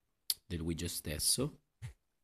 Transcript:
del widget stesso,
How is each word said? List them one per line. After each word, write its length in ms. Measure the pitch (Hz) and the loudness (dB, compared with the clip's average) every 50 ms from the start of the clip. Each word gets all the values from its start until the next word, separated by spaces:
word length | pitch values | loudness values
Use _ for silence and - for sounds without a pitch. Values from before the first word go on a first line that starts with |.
| _ _ _ _ _ - - - _ | _ _ _ _ _ -4 -4 -4 _
del 140 | - 90 80 | -4 -2 0
widget 280 | 80 85 82 78 87 85 | 0 0 0 0 -2 -4
stesso, 760 | - - - 78 76 78 - - - - 135 160 - - _ _ _ - - - - _ _ _ _ _ | -4 -4 -4 -4 -2 2 4 4 4 4 2 0 -2 -6 _ _ _ -14 -14 -14 -14 _ _ _ _ _